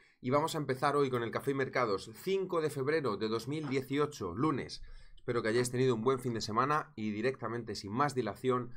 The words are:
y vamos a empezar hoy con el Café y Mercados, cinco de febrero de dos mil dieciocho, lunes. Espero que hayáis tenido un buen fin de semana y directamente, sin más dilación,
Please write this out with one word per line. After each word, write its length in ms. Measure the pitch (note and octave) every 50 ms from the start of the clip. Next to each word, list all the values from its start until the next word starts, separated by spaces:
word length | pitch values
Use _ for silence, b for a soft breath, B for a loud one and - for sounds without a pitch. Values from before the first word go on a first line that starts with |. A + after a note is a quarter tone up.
| B B B B
y 80 | B B2
vamos 240 | C3 D3 D3+ D#3+ D#3
a 60 | D#3+
empezar 360 | D3 B2+ C#3 C3 - C#3+ C#3+
hoy 140 | D3 C#3+ C3
con 140 | B2 B2 A#2
el 80 | A2
Café 200 | G#2+ A#2 - C#3
y 40 | C#3
Mercados, 560 | C3+ C3 G#2+ - C3+ B2 A2+ G2 F#2 - A2+ A2
cinco 480 | - - F#3 F#3+ G3 F#3+ F3+ F3+ E3+
de 80 | D#3 D3+
febrero 480 | D3 C#3+ C3 C#3 D3+ E3 C#3+ A#2+ G#2 F#2+
de 100 | G#2+ A2
dos 200 | A2 A2+ - B2+
mil 200 | D3 D#3+ D#3 C#3+
dieciocho, 680 | C3 C3+ B2+ - C3+ C#3+ D3 D3 D3 - G#2+ F2+ E2+
lunes. 480 | G2+ C#3 D#3+ D3+ A#2 F2 F2 - - b b b b b b b
Espero 260 | b - - A#2+ A#2+
que 60 | - A2
hayáis 240 | A2 A#2+ B2 B2
tenido 240 | B2+ - C3 C3 B2
un 80 | A2 A2
buen 160 | C3 C3+ B2+
fin 160 | B2+ B2+ A#2
de 60 | A2
semana 520 | G2+ - G#2 A2+ B2+ C#3 D3+ D3+ D3 - -
y 140 | - G#2+ G#2+
directamente, 640 | G#2 G#2 G#2+ C3 C3 - A#2 A2 A2+ A#2+ A2+ G#2 G#2
sin 180 | - - G2
más 220 | G2+ B2 C#3+ D3 B2+
dilación, 580 | B2+ A2+ G#2+ G2 - - B2+ B2 B2 A#2+ B2 B